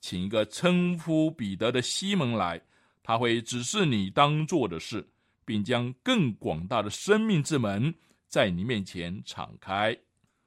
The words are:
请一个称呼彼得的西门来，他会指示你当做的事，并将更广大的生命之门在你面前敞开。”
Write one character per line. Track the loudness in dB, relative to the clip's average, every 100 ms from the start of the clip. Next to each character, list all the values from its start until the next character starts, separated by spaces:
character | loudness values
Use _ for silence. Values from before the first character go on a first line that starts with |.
请 | -8 -6
一 | -2
个 | 0 0
称 | 0 2 4 2 -2
呼 | 0 2 2
彼 | 0 -6 -2
得 | 0
的 | 0
西 | -2 -4 -2
门 | 0 0
来， | 0 -2 -4 _ _ _ _
他 | -2 0
会 | 2 0
指 | -2 -6
示 | -2 0 2
你 | 2 0
当 | 4 4 4 0
做 | 0 0
的 | -4
事， | -6 -8 -10 _ _ _ -4
并 | -2
将 | 0 0 0 -4
更 | 0 2 2
广 | 0 -4 -4 -2
大 | -2
的 | -2
生 | -4 2 2
命 | 4 2
之 | 2 0
门 | 0 0 -2 -4 _ _ -6
在 | 0 2
你 | 0
面 | -2 -2
前 | -4 -6 -8 -8
敞 | -12 -12 -12 -12
开。” | -6 -2 0 -2 _ _ _ _